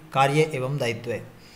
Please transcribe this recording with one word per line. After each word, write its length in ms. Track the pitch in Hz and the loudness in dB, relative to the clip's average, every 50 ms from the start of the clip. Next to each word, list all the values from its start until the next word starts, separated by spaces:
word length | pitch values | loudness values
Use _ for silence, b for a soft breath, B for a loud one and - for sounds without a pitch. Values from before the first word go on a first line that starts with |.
| - - | -12 -4
कार्य 380 | - 135 139 139 143 156 156 156 147 | 0 2 2 4 4 4 2 2 0
एवं 240 | 127 127 131 143 143 | -4 -4 -2 -2 -2
दायित्व 320 | 127 117 113 107 - 117 | -2 -2 -4 -4 -4 -6
है। 260 | 110 95 - - - B B B B | -6 -6 -8 -12 -20 B B B B